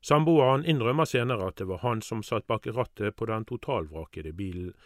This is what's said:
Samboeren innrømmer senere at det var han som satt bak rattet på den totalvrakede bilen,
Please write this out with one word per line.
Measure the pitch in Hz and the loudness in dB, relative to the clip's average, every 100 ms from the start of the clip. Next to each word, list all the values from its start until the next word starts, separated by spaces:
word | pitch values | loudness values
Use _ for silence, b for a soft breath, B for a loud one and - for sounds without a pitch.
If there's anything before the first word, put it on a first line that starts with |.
Samboeren | - 147 156 165 131 135 | 4 4 6 6 6 4
innrømmer | 170 151 117 143 | 2 2 2 2
senere | 160 127 120 120 95 | 2 0 0 -2 -2
at | - | -4
det | 95 | -8
var | 92 | -4
han | 123 113 | -2 -2
som | - 113 | -4 -8
satt | 104 110 - | -4 -6 -2
bak | 110 - | -4 -2
rattet | 113 120 - 104 - | -4 -6 -4 -6 -4
på | 113 | -4
den | 110 | -4
totalvrakede | 110 123 - 123 78 78 80 - 78 | -6 -10 -4 -4 -4 -10 -12 -12 -12
bilen, | 82 98 87 90 - | -8 -8 -8 -10 -14